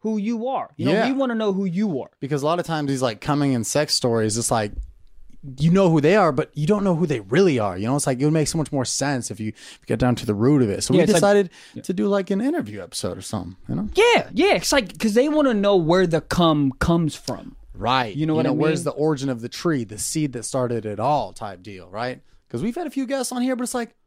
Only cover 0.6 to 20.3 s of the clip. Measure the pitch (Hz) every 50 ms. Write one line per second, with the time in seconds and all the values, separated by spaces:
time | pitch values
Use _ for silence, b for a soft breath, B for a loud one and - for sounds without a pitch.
0.6 | 123 - _ - - 131 170 208 226 247 269 262 269 254 233 226 220 214 190 185
1.6 | 202 190 165 180 214 214 170 127 110 - _ _ - 135 147 143 131 147 165 175
2.6 | 170 - 165 156 147 139 139 131 127 123 110 107 - - 147 147 143 139 135 120
3.6 | 113 - - 147 151 143 - - - 127 117 113 110 110 101 117 113 - 131 117
4.6 | 107 104 - - - - - - - - - - - - - - - 143 131 131
5.6 | 143 165 170 190 196 180 160 156 139 147 185 214 196 165 143 127 151 - _ 147
6.6 | 147 151 208 208 196 196 180 156 180 165 151 117 101 95 110 165 202 185 147 120
7.6 | 107 101 90 90 101 113 131 143 - - 135 120 135 151 156 160 151 143 - 170
8.6 | 151 - - 139 123 - - - 139 139 143 127 113 - 104 92 110 107 104 -
9.6 | - - - - _ - 117 113 123 123 123 110 - - 107 101 110 131 151 143
10.6 | 127 107 98 92 - - - 180 175 190 214 175 180 202 208 208 202 175 B B
11.6 | B B B - - - 190 175 208 202 196 202 190 - 202 - 107 269 320 349
12.6 | 214 104 104 101 90 85 - - - 101 90 98 98 - - 104 90 87 92 -
13.6 | - - 120 147 202 214 - - 427 480 466 - - - - 190 320 403 370 -
14.6 | - - - 285 233 170 - - - 226 202 233 254 302 294 302 294 269 240 208
15.6 | 196 202 202 190 170 151 170 185 190 175 156 160 - - - - 175 165 156 151
16.6 | 143 135 127 - - - 170 170 170 151 - - - - 120 90 87 87 - -
17.6 | - - - - 92 113 127 131 123 113 95 135 156 156 156 156 160 - 135 147
18.6 | 156 156 160 147 - 151 - - 147 156 156 135 131 139 131 117 110 120 - -
19.6 | - 175 160 135 117 101 104 104 - - - 160 151 147